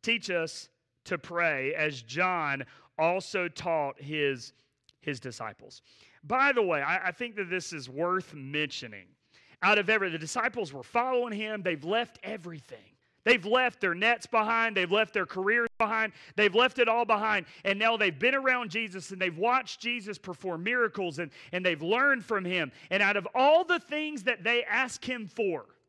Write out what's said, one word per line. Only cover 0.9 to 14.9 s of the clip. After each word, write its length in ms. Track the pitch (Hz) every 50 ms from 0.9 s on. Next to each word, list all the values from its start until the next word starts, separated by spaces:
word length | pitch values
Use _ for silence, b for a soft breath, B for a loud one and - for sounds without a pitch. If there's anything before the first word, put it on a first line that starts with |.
| _ _ _
to 120 | - 185
pray, 560 | 165 - - 175 170 170 165 151 135 131 139 156
as 280 | 160 156 156 147 127 117
John 640 | 113 123 156 180 185 185 175 156 147 139 135 131 B B B B B B -
also 500 | 156 165 175 190 185 - - 196 180 170
taught 500 | - - - 180 165 160 147 139 139 - 143
his, 500 | 139 151 151 147 139 135 123 117 - _ _ _ _ _ _ _ _ _ _
his 180 | _ - 143 120
disciples.'" 640 | - 131 113 - 117 110 98 _ - 107 - - b b b b b b b b b
By 280 | 147 233 262 269 285 269
the 100 | 240 220
way, 200 | 185 165 147 139
I, 260 | 147 170 185 - 185
I 20 |
think 260 | 175 - 247 240 220
that 120 | 208 196 175
this 240 | 180 185 165 - 175
is 160 | 156 131 127
worth 460 | 127 139 165 175 185 190 180 - -
mentioning. 720 | 151 135 135 143 151 151 143 - - - 117 107 101 92 _ _ _ b b b b b b b b
Out 160 | - 190 214 208
of 120 | 202 175
every, 180 | 220 220 196 185
the 100 | 160 160
disciples 540 | 151 151 - 254 226 254 - 240 208 156 135
were 120 | 139 123
following 480 | - - 240 240 254 262 247 240 240 214
him. 300 | 202 214 214 214 208 185
They've 200 | 185 170 151 135
left 380 | 165 202 226 240 - - - -
everything. 560 | 190 220 208 160 175 165 151 - - - 113 - _ _ _ _ _ _ _ _
They've 200 | 220 247 240 165
left 360 | 202 220 254 254 247 - _
their 120 | - 190 170
nets 320 | 175 202 226 240 233 -
behind. 520 | - - 226 214 214 226 226 226 226 214
They've 160 | 196 180 170